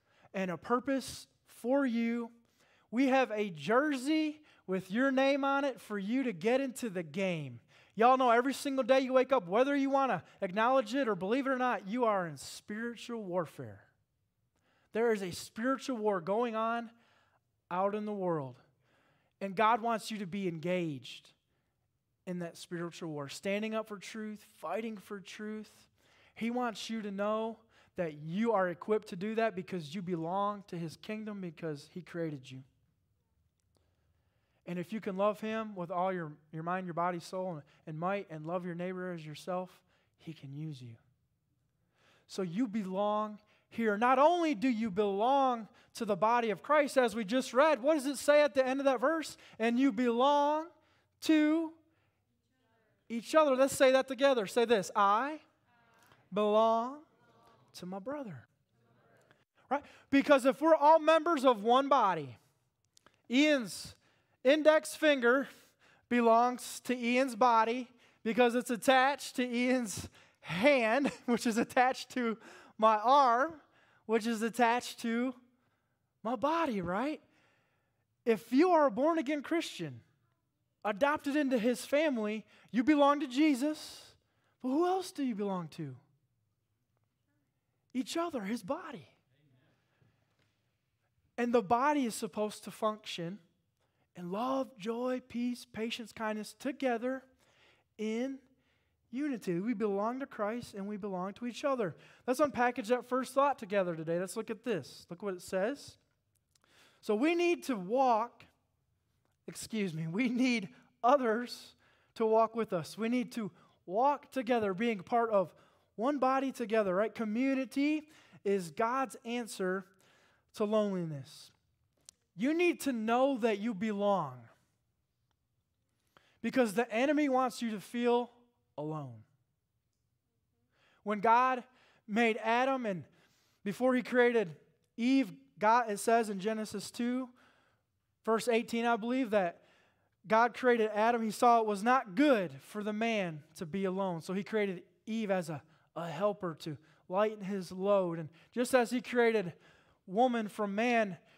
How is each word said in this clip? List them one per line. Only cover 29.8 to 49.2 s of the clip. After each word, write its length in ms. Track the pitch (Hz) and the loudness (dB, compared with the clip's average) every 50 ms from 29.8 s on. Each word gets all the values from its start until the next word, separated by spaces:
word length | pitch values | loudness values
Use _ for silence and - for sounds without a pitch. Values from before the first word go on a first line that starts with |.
| 156 139 151 | -8 -8 -10
you 80 | 208 | -8
belong 640 | 180 180 180 160 160 165 185 196 202 202 208 202 185 | -6 -4 -4 -4 -4 -4 -2 -2 -2 -4 -4 -8 -12
to 100 | - 185 | -12 -10
His 200 | 170 170 156 160 | -10 -10 -10 -12
kingdom 440 | - - - 214 214 214 214 208 196 | -14 -14 -12 -12 -10 -10 -10 -10 -10
because 500 | 185 170 156 - 170 165 151 143 - - | -10 -12 -12 -8 -8 -8 -8 -8 -12 -14
He 80 | - 185 | -16 -16
created 500 | 160 - - 170 165 160 151 135 123 127 | -14 -10 -8 -6 -6 -6 -6 -10 -12 -16
you. 120 | 131 131 131 _ _ _ _ _ _ _ _ _ _ _ _ _ _ _ _ _ _ _ _ _ _ _ _ _ _ _ _ _ _ _ _ _ _ _ _ _ _ _ - | -16 -18 -18 _ _ _ _ _ _ _ _ _ _ _ _ _ _ _ _ _ _ _ _ _ _ _ _ _ _ _ _ _ _ _ _ _ _ _ _ _ _ _ -12
And 120 | 175 175 180 | -10 -8 -8
if 140 | 170 - | -6 -6
you 80 | 220 220 | -8 -8
can 160 | - 208 185 | -6 -6 -2
love 240 | 185 202 208 208 208 | 0 0 0 0 -2
Him 360 | 214 220 220 220 220 214 208 | -6 -6 -6 -6 -6 -8 -8
with 140 | 185 175 160 | -10 -8 -6
all 220 | 175 175 185 190 | -4 -2 -2 -2
your, 200 | 185 180 165 151 151 - _ _ | -2 -4 -6 -8 -12 -16 _ _
your 100 | - 160 | -12 -8
mind, 240 | 160 170 180 190 185 | -6 -4 -4 -4 -6
your 80 | 175 160 | -6 -4
body, 260 | 170 175 180 180 170 | -2 -2 -2 -2 -4
soul, 320 | - - 190 185 185 190 | -8 -8 -8 -6 -6 -6
and, 100 | 170 147 139 _ _ _ - | -8 -10 -12 _ _ _ -14
and 140 | 165 156 156 | -12 -8 -6
might, 260 | 170 185 202 202 190 - | -4 -2 -4 -4 -6 -10
and 160 | 156 156 151 | -14 -12 -8
love 180 | 160 175 185 175 | -6 -6 -6 -6
your 100 | 180 170 | -6 -8
neighbor 380 | 170 175 185 185 180 180 185 | -6 -6 -8 -6 -8 -8 -8
as 120 | 175 165 156 | -10 -10 -12
yourself, 460 | 151 147 - - 190 180 180 185 180 - _ _ _ _ _ _ _ _ | -14 -14 -14 -8 -6 -6 -6 -6 -8 -14 _ _ _ _ _ _ _ _
He 160 | _ - 170 | _ -16 -16
can 220 | 156 - - 135 139 | -16 -16 -16 -16 -12
use 260 | 147 156 160 147 123 | -10 -10 -10 -12 -12
you. 160 | 127 117 113 - _ _ _ _ _ _ _ _ _ _ _ _ _ _ _ _ _ _ _ _ _ _ _ _ _ | -16 -18 -20 -20 _ _ _ _ _ _ _ _ _ _ _ _ _ _ _ _ _ _ _ _ _ _ _ _ _
So 160 | _ - - | _ -8 -8
you 240 | 190 170 165 208 269 | -8 -6 -2 -4 -4
belong 720 | 208 190 226 196 190 185 190 208 208 208 214 214 214 214 196 _ _ _ _ _ _ | -2 -4 -6 -6 -4 -4 -2 -2 0 0 -2 -4 -6 -8 -14 _ _ _ _ _ _
here. 280 | - - 226 220 202 | -6 -2 0 0 0
Not 220 | 202 240 247 262 254 | 2 2 4 4 6
only 360 | 285 320 349 349 330 311 285 | 6 6 6 4 2 0 0
do 140 | 190 214 269 | 2 2 0
you 220 | 240 214 226 226 | 0 0 -2 -4
belong 800 | 175 208 208 202 196 196 220 254 277 277 269 262 247 226 214 - _ - _ _ - | 0 0 0 0 2 2 2 4 4 4 4 2 0 -2 -6 -14 _ -20 _ _ -10
to 100 | - 233 | -8 -4
the 120 | 196 208 | -2 0
body 340 | 165 214 220 240 240 233 220 | 2 4 4 4 4 2 0
of 120 | 196 160 | -2 -2
Christ, 340 | - - 294 311 294 254 - | 0 2 4 4 4 4 4
as 180 | 269 247 226 202 | 4 4 4 2
we 100 | 233 226 | -2 -4
just 300 | 180 233 262 262 - - | 0 0 0 0 2 4
read, 280 | 247 294 320 294 220 | 6 6 6 6 4
what 120 | 233 294 320 | 4 2 2
does 120 | 294 247 | 2 2
it 100 | 285 277 | -2 -4
say 260 | - - - 294 294 | -2 4 6 6 6
at 120 | 294 285 294 | 6 4 4
the 120 | 262 262 | 2 2
end 140 | 254 262 277 | 2 0 2
of 60 | 269 | 2
that 140 | 277 262 220 | 2 2 2
verse? 360 | 226 294 330 320 | 2 2 0 0